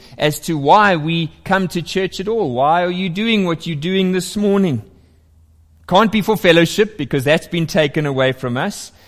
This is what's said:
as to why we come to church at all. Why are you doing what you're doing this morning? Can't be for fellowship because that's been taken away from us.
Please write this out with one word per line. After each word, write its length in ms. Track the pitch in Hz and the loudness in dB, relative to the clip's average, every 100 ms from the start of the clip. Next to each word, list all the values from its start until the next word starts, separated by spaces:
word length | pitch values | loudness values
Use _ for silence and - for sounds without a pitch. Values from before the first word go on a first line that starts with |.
| - - | -10 -4
as 200 | 147 143 | -2 -2
to 180 | - 156 | -4 -2
why 380 | 139 196 208 175 | 4 4 4 2
we 360 | 151 165 160 - | -2 -4 -4 -8
come 220 | - 190 185 | -2 -2 -2
to 120 | 180 | -4
church 400 | - 190 190 - | -6 -4 -4 -4
at 80 | 190 | -4
all. 240 | 226 165 | -2 -2
Why 300 | 120 143 170 | 0 2 2
are 80 | 180 | 0
you 180 | 180 190 | -2 -4
doing 380 | 170 226 214 185 | -4 0 0 0
what 200 | 160 165 | -4 -6
you're 100 | 156 | -6
doing 360 | 165 190 185 | -2 0 0
this 240 | 185 175 208 | -2 -4 -2
morning? 460 | 208 202 190 120 - _ _ _ _ _ _ _ _ _ - | 0 2 2 -2 -8 _ _ _ _ _ _ _ _ _ 0
Can't 240 | 180 220 | 2 4
be 80 | 220 | 2
for 160 | 202 214 | 0 2
fellowship 600 | 180 165 165 - 214 - | 4 6 4 2 -2 -2
because 260 | 135 143 | -4 -2
that's 240 | 131 165 - | 2 0 0
been 200 | 170 160 | -6 -2
taken 360 | 196 151 156 | 0 0 0
away 280 | 151 131 131 | -2 0 0
from 260 | 131 127 123 | -2 -4 -4
us. 340 | 185 - - - | -4 -8 -14 -20